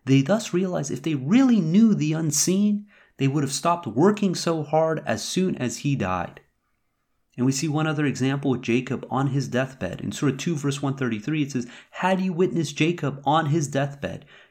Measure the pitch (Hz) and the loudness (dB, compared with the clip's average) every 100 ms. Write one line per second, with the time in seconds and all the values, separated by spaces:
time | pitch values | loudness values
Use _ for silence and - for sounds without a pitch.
0 | 127 135 139 220 - 175 190 170 139 - | 2 4 4 0 0 -2 -2 -2 -4 -6
1 | 165 147 131 233 269 220 156 185 226 160 | -4 -2 4 4 6 4 4 6 6 4
2 | 151 160 160 151 - 190 208 208 - _ | 0 0 -2 0 0 2 2 0 -6 _
3 | _ - 135 147 139 - 170 170 - 117 | _ -2 0 2 -2 0 0 0 -2 4
4 | 185 202 196 160 170 165 147 156 160 156 | 4 4 0 0 -2 -2 0 2 2 0
5 | - - - 185 185 - 123 - 143 139 | -2 -4 -2 -2 0 -2 -4 -4 -2 0
6 | 92 92 85 - _ _ _ _ _ _ | 0 -2 -4 -12 _ _ _ _ _ _
7 | _ _ _ - 127 139 160 147 156 156 | _ _ _ -2 0 0 0 0 0 0
8 | 147 - 131 139 139 120 - 120 123 117 | -2 0 -2 0 0 -2 0 0 0 -6
9 | - 123 139 139 113 120 139 - 90 - | -4 -2 0 0 -2 -2 -2 -4 -8 -6
10 | - - 143 139 175 151 143 139 139 143 | -8 -2 0 0 -2 -2 -2 -2 -2 -2
11 | 127 107 147 156 139 131 117 - - - | -2 -2 -2 -2 -2 -4 -6 -12 -18 -4
12 | 185 185 185 165 185 165 147 - 156 175 | 0 0 0 0 0 0 -2 0 0 0
13 | 139 139 139 156 156 165 143 139 139 - | -4 -4 0 2 2 0 0 -2 -4 -6
14 | 90 101 - - - | -10 -10 -16 -20 -20